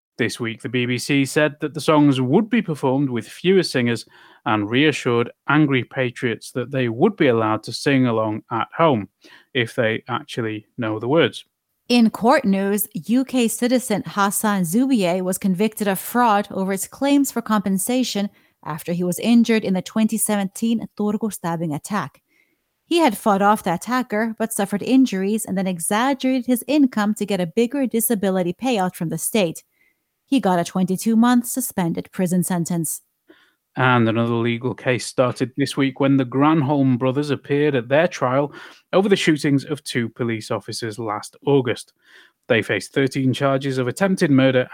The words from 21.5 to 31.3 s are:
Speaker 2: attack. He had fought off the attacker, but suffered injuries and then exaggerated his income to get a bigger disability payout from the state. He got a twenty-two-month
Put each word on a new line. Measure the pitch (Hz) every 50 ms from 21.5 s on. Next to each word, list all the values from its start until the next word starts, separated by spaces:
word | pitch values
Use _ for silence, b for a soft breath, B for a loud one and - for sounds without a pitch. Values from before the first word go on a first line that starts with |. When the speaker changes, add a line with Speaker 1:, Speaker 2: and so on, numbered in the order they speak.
| 170 160 170 160 143
Speaker 2:
attack. | 151 - - 202 202 143 135 _ _ _ _ _ _ _ _ _ _ _ _ _ _ _
He | - 320 339
had | 320 269 196
fought | - - 226 196 196 202
off | 202 214 - -
the | 190 165
attacker, | 175 - 214 247 254 240 - 208 208 226 226 220 -
but | 226 220 -
suffered | - 196 - 208 196 -
injuries | - 254 262 262 240 196 190 190 196 220 214 -
and | - 190
then | 190 190
exaggerated | 190 185 165 165 - 208 214 247 277 285 262 - 262 262 262 240
his | - 254 233 - -
income | 285 311 277 254 - 220 208 208 208
to | - 208
get | 190 202 185
a | 180
bigger | 165 - 226 240 233 285 285 269
disability | 226 - 226 220 - 240 190 208 190 190 190 180 175 185
payout | - 226 262 247 202 185 180 -
from | - 175 156
the | 147 160
state. | - - - 220 190 160 - - - _ _ _ _ _ _ _ _ _ _ _ _
He | - 277 262
got | 185 196 180 175
a | 170
twenty-two-month | - - 185 185 175 185 175 - 226 226 220 233 240